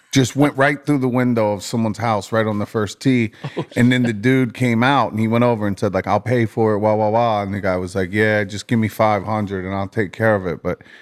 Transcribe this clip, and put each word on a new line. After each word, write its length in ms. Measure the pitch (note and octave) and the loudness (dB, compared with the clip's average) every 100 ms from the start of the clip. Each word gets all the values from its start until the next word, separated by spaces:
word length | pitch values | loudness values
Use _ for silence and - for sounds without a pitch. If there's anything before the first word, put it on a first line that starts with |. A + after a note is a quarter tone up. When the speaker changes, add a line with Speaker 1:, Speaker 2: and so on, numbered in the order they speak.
| _ | _
Speaker 1:
Just 240 | C3+ B2 C3+ | 0 2 2
went 180 | D3 C#3 | 0 4
right 280 | C#3 D3 - | 0 0 -2
through 140 | D3 | 0
the 100 | B2+ | 0
window 420 | B2 B2+ A#2 G#2+ | 0 2 2 0
of 100 | G2+ | -2
someone's 360 | - A#2+ A2 G2 | -4 -2 -2 -2
house 340 | A#2+ G#2+ - | -2 -2 0
right 140 | A2+ A2 | -2 0
on 120 | G#2 | -2
the 60 | G2+ | -4
first 360 | A2+ G2+ - | -2 -4 -2
tee. 300 | C#3 B2+ A2 - | 0 2 0 -6
Speaker 2:
<laughs> 140 | B2+ - | -10 -8
Oh, 80 | - - | -6 2
Speaker 1:
And 160 | B2 | 4
then 120 | B2+ | 4
the 60 | A#2+ | 0
Speaker 2:
shit. 120 | G#2+ | 0
Speaker 1:
dude 320 | A#2+ C3 B2 | 2 2 0
came 280 | - B2+ A2+ | 0 0 2
out 300 | B2+ C#3 A2 | 2 2 0
and 80 | A2 | 0
he 80 | A2 | 0
went 160 | A#2 | 2
over 240 | A#2+ A2+ G#2 | 2 0 -2
and 100 | F#2+ | -2
said, 160 | G#2 | -2
like, 140 | F#2 F#2 | -2 0
"I'll 140 | G#2 | -2
pay 240 | G#2+ B2 A2 | 0 0 0
for 280 | - A2 | 0 0
it, 60 | G#2 | 2
wah, 160 | G#2+ G#2+ | 2 2
wah, 140 | G#2+ | 2
wah." 320 | A2+ A#2+ G#2 | 2 2 0
And 100 | G2+ | -2
the 60 | G2+ | -4
guy 160 | F#2+ F#2 | -2 -2
was 200 | F#2 F#2+ | -4 -4
like, 180 | F#2 | -2
"Yeah, 320 | G#2 A2 G#2+ G2+ | 2 2 2 -2
just 220 | G2+ - | -8 -2
give 120 | A#2 | 0
me 80 | G#2+ | 0
five 360 | - A2 G#2 F2+ | 0 0 2 -2
hundred 400 | G#2+ G2 G2 F#2 | -4 -4 -6 -6
and 100 | G2 | -6
I'll 140 | G2 | -4
take 240 | - F#2 | -4 -6
care 200 | - A2 G#2 | 0 2 2
of 120 | F#2 | -2
it. 160 | D#2 | -6
But 180 | F2+ - - - | -6 -8 -10 -20